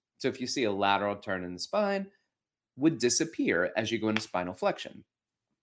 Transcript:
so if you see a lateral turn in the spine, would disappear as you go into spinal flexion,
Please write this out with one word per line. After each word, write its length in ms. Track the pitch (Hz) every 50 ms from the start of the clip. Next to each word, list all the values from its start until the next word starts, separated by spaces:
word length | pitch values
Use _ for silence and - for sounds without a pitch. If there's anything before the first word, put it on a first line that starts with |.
| _ _ _ -
so 100 | - 131
if 120 | 107 -
you 60 | 123
see 180 | 120 - 147 127
a 80 | 107 101
lateral 440 | 95 101 98 98 98 101 101 101
turn 280 | 101 - 107 95 92 90
in 80 | 87 90
the 60 | 87
spine, 460 | - - - 202 214 202 196 196 196 196 _ _ _ _ _ _ _ _ _ _ _ _ -
would 220 | - 135 160 156 113
disappear 760 | 123 120 - - 160 - - - 285 202 101 85 90 - -
as 140 | - 113 101
you 80 | 113 110
go 100 | 104 110
into 120 | 107 107 -
spinal 320 | - - 90 90 87 95
flexion, 500 | - - 202 - - - - - - - _ _ _ _ _ _ _ _ _ _ _